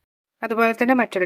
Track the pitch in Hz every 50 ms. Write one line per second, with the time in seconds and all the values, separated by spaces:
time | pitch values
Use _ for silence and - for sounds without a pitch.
0 | _ _ _ _ _ _ _ _ 226 226 226 226 233 226 220 - 247 247 262 247
1 | 220 - - 190 180